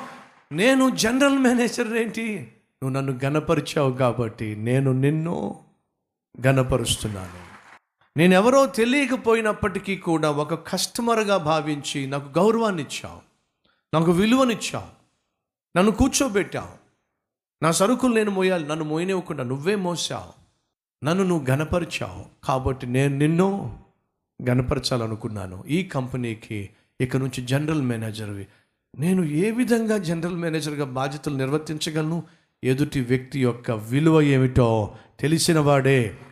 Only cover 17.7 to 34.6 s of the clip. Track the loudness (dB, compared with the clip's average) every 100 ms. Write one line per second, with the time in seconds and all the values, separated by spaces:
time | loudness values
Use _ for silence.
17.7 | 2 2 2 2 2 2 2 0 0 -2
18.7 | -4 -4 -2 -2 -4 -4 -6 -6 -4 -2
19.7 | -2 -2 -4 -6 -8 -10 -18 _ _ _
20.7 | _ _ _ -2 0 2 0 0 0 0
21.7 | -2 -2 -6 -8 -12 -18 _ -4 -2 -2
22.7 | -4 -2 0 2 2 2 2 2 0 -6
23.7 | -12 -18 _ _ _ _ -8 0 0 0
24.7 | -2 -2 -4 -4 -6 -8 -10 -12 -12 -4
25.7 | -2 -2 -4 -6 -6 -6 -8 -8 -8 -10
26.7 | _ _ -6 -2 -2 -4 -6 -2 -2 0
27.7 | -2 -2 -2 -6 -8 -10 -10 -14 _ _
28.7 | _ _ -4 0 0 0 0 0 0 0
29.7 | 2 2 -2 -2 -4 -4 -4 -2 -2 -4
30.7 | -4 -4 -4 -4 -6 -6 -4 -2 -2 -4
31.7 | -6 -4 -2 -2 -4 -6 _ _ _ -2
32.7 | 0 0 -2 0 0 -2 -2 0 0 -4
33.7 | -6 -2 2 4 6 6 4 4 4